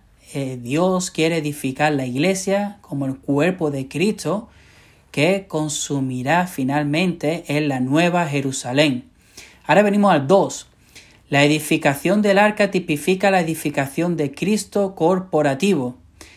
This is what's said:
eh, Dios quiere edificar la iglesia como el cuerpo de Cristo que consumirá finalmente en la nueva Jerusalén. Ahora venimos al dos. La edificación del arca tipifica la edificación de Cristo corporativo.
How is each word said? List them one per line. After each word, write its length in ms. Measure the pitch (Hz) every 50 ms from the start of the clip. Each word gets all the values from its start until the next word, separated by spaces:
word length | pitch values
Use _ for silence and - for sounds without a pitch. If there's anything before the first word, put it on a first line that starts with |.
| _ _ _ _ _ - -
eh, 240 | 143 135 131 131 123
Dios 520 | 120 120 139 160 180 190 185 180 180 -
quiere 260 | - 160 156 165 170
edificar 560 | 165 147 147 147 - - 135 131 - 151 156 151
la 140 | 135 131
iglesia 720 | 127 120 139 160 190 196 190 - 202 196 202 202 202 202 -
como 240 | - - 151 139 135
el 100 | 135 135
cuerpo 540 | - - - 139 143 156 180 185 185 165 147
de 180 | 143 135 131
Cristo 640 | 135 - 147 185 220 214 - - 151 180 214 - - _ _ _ - _ - _ _ _ _ _ _
que 340 | - 135 147 175 196 196 196
consumirá 1000 | - 160 156 156 151 143 - - - 147 139 135 131 127 127 123 139 160 175 180
finalmente 960 | 180 - - 131 127 143 151 147 143 151 165 185 180 165 - - 147 170 170 -
en 220 | - 143 151 151 143
la 100 | 135 127
nueva 480 | 127 127 143 160 175 175 175 175 170
Jerusalén. 800 | 143 143 143 135 135 131 - - 123 127 143 156 147 127 120 - - _ _ _ _ - - - - - _ _
Ahora 160 | - 151 190 208
venimos 280 | 202 202 208 202 196
al 160 | 170 147 135
dos. 380 | 139 190 196 151 - - - - _ _ _ _ _ - - - - _ _ _ -
La 140 | 147 139 147
edificación 800 | 147 156 147 147 - 160 151 - 147 135 139 - 165 196 214 208
del 160 | 202 190 202
arca 320 | 208 208 208 - 208 196
tipifica 580 | 202 185 185 - 151 147 - 180 185 190 202 196
la 120 | 190 180
edificación 760 | 185 165 160 156 - 151 147 143 135 135 - 160 170 180 170
de 160 | 156 147 139 139
Cristo 600 | - 156 190 214 208 - - - 208 202 190 196
corporativo. 1000 | - 160 170 190 185 185 - - 151 147 139 135 135 190 202 185 143 123 123 - - - _ _ - - - -